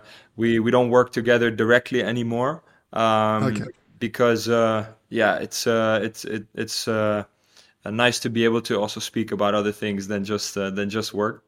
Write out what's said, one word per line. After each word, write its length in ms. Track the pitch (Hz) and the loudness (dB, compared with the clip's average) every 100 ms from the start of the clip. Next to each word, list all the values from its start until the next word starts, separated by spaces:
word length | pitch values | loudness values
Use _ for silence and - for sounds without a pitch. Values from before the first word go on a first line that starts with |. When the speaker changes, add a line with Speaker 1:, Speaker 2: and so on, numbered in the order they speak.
| - - _ - | -6 -20 _ -2
Speaker 1:
we, 220 | 117 113 | 2 2
we 120 | 113 | 4
don't 180 | 123 123 | 4 4
work 240 | 123 120 | 4 4
together 380 | 131 117 120 117 | 0 2 4 2
directly 520 | 107 113 123 - 123 | 2 4 4 4 -2
anymore. 600 | 101 123 117 117 131 160 _ _ _ | 0 -2 -2 -2 -2 -4 _ _ _
Um, 500 | - 113 110 107 107 | 0 2 4 2 2
Speaker 2:
Okay. 200 | 107 104 - - _ - | 0 -2 -8 -14 _ -8
Speaker 1:
because, 500 | 113 - 120 113 107 | -6 2 2 2 2
uh, 380 | 117 113 110 110 - - | 2 2 0 -4 -16 -8
yeah, 260 | 113 104 90 | 0 2 2
it's, 300 | 104 - 120 | -4 -4 0
uh, 340 | 113 110 110 | 2 2 0
it's, 220 | 110 - | -2 -8
it, 220 | - 107 110 | -10 -10 -10
it's, 340 | - 113 - - | -8 -6 -6 -2
uh, 360 | 110 107 104 98 _ _ _ _ _ | 0 0 0 -4 _ _ _ _ _
uh, 60 | 101 | -8
nice 280 | 110 123 117 | 0 0 0
to 100 | 123 | -2
be 140 | 113 | 2
able 180 | 117 117 | 2 2
to 180 | 113 107 | 0 -2
also 200 | 104 110 | -2 -6
speak 320 | - 117 107 | -6 -4 -4
about 220 | 98 101 | 0 0
other 180 | 104 104 | 2 0
things 360 | - 107 98 98 | -4 -6 -6 -4
than 160 | 104 | -6
just, 320 | 98 104 - 101 | -4 -4 -4 -4
uh, 140 | 95 | -4
than 180 | 95 101 | -4 -4
just 240 | 110 104 | -4 -4
work. 320 | 101 107 110 | -2 -4 -4